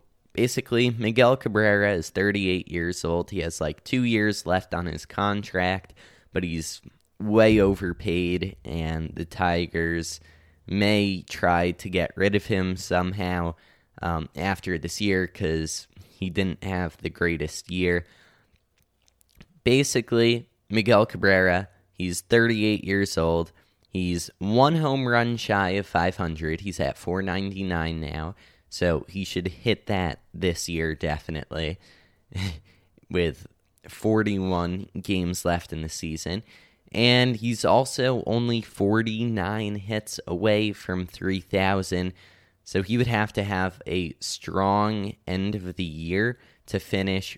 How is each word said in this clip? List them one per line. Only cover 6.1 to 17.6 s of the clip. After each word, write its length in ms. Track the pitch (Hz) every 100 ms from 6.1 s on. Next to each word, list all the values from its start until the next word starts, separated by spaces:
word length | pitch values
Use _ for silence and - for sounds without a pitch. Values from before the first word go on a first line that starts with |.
| - _
but 120 | 92
he's 380 | 90 82 78 - - _ _ -
way 400 | 107 107 110 107
overpaid, 960 | 98 95 95 85 - 85 87 90 95 -
and 480 | - 82 80 80 80 -
the 100 | 82
Tigers 920 | - 90 87 85 85 82 85 80 - - - _ _ -
may 560 | 98 101 104 101 92 -
try 440 | - 90 87 90
to 180 | 87 95
get 220 | 90 85 -
rid 200 | 98 101
of 100 | -
him 300 | 98 92 92
somehow, 800 | - 90 90 101 90 90 85 82 _ _ _ -
um, 280 | 85 82 80 -
after 420 | 92 95 - 85
this 240 | 82 -
year 240 | 104 92 90
'cause 640 | - 82 80 78 - - - -
he 220 | - 95
didn't 340 | 85 92 -
have 340 | 98 92 87 -
the 120 | 82
greatest 640 | - 85 82 76 -